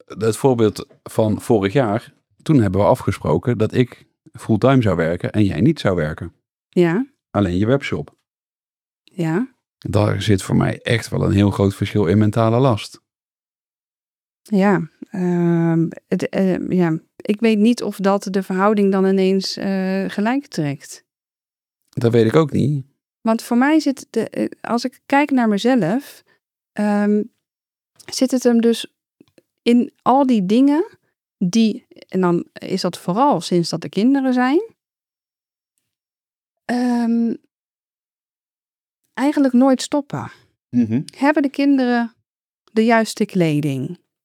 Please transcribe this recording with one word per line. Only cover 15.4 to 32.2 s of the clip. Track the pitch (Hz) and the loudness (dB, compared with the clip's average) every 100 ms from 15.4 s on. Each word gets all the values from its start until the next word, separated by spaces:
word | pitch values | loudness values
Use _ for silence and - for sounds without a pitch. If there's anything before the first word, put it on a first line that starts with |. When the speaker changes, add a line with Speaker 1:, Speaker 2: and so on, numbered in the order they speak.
| 170 170 165 165 165 - _ | 0 2 0 0 -2 -6 _
Speaker 2:
het, | 185 - | -4 -2
eh, | - 190 175 - | 0 0 -2 -2
ja. | 180 170 160 - - | 0 0 -2 -8 -12
Ik | - 208 | -6 -2
weet | 233 214 | 0 2
niet | 220 240 | 2 2
of | - 208 | -4 -4
dat | 190 196 196 | 0 0 -2
de | 196 | -6
verhouding | 190 185 202 208 196 | -4 0 2 2 2
dan | 190 190 | 2 2
ineens, | 190 185 190 185 - | 2 2 0 -2 -6
eh, | 196 196 190 190 190 | -6 -4 -4 -4 -4
gelijk | - 214 269 - | -4 -2 -2 -4
trekt. | - 147 139 - - _ _ _ _ _ _ _ _ _ | -6 -4 -6 -12 -20 _ _ _ _ _ _ _ _ _
Speaker 1:
Dat | - 117 | -4 0
weet | 117 110 | 2 4
ik | 156 | 2
ook | 156 | 0
niet. | 95 117 147 - _ _ _ | 0 -2 -2 -8 _ _ _
Speaker 2:
Want | 226 226 | -4 -4
voor | - 240 | -2 0
mij | 277 320 | 2 2
zit | 294 262 - | 0 -6 -8
de, | 226 - | -6 -6
eh, | - - - | -6 -8 -8
als | - 233 247 | -6 -6 -6
ik | - - | -12 -2
kijk | 277 294 | 0 0
naar | 262 226 | 0 0
mezelf, | 196 233 262 160 247 - - _ _ _ _ _ | 0 0 0 0 -2 -6 -18 _ _ _ _ _
ehm, | - 208 208 208 208 208 _ _ _ _ _ _ _ - | -4 -2 0 2 0 -2 _ _ _ _ _ _ _ -14
zit | - 262 | -4 0
het | 262 | 0
hem | 247 233 | 2 2
dus | 226 226 - _ _ _ _ _ _ _ | 2 0 -6 _ _ _ _ _ _ _
in | - 240 - - | 2 2 2 -4
al | - 262 269 | 0 2 4
die | 226 185 | 2 2
dingen | 226 277 294 427 - _ _ _ _ | 2 4 2 -2 -8 _ _ _ _
die, | 175 226 220 247 - - - | -2 2 2 0 -12 -20 -8
en | 190 | -2